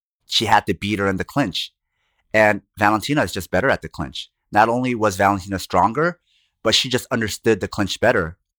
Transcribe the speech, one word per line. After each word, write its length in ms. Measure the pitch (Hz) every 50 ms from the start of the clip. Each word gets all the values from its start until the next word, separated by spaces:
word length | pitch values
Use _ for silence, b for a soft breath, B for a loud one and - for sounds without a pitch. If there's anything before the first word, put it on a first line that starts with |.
| _ _ _ _ _
She 200 | - - - 117
had 200 | 104 110 104 - -
to 60 | 92
beat 260 | 80 - 101 104 98
her 80 | 101 98
in 100 | 95 90
the 80 | 90
clinch. 480 | - - 143 135 95 80 - - - _ _ _ _ _ _ _ _ _ _ _ _ -
And 280 | 110 107 104 104 98 _ _ - -
Valentina 460 | 110 104 110 107 98 - 143 151 135
is 100 | - -
just 180 | 101 90 -
better 180 | - 90 113 135
at 120 | 104 -
the 80 | - 78
clinch. 420 | - - 80 65 - - - _ _ _ _ -
Not 180 | - 104 110 113
only 260 | 117 127 127 127 123
was 220 | 110 107 107 95 95
Valentina 420 | 101 98 101 98 92 98 98 92
stronger, 600 | - - - 90 87 104 113 143 160 175 175 _ _ _ _ _ _ _ _ _ -
but 120 | 220 -
she 140 | - - 131
just 180 | 120 120 - -
understood 480 | 131 117 110 104 - - - 113 110 95
the 80 | - 95
clinch 320 | - - 101 92 - -
better. 380 | - 113 123 104 85 80 85 _ _ _ _